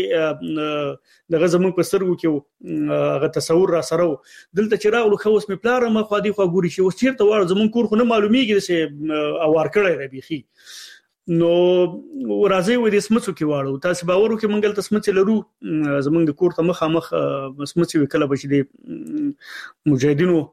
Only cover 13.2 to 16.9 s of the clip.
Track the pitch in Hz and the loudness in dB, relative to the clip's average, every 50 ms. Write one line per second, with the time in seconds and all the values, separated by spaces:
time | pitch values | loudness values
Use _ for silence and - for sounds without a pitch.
13.2 | 226 - 175 - 156 151 147 143 135 135 135 135 - 180 175 170 - 170 180 190 | 0 -2 -6 -4 -2 -2 -2 -2 -4 -4 -6 -4 -2 -4 -4 -2 -2 0 2 2
14.2 | 214 226 226 220 - 208 208 208 208 208 202 202 185 - 214 208 208 - 190 190 | 2 2 0 0 -2 -2 0 0 0 0 0 -2 -4 -2 -2 -2 0 0 2 2
15.2 | 190 190 226 208 190 _ _ _ - 196 165 156 151 147 143 143 135 143 156 170 | 2 2 2 0 -2 _ _ _ -8 -4 -4 -2 -2 0 0 0 0 0 2 2
16.2 | 165 156 143 - 180 175 165 - 165 170 175 - 165 156 | 2 0 0 2 0 0 2 2 0 0 0 0 -2 0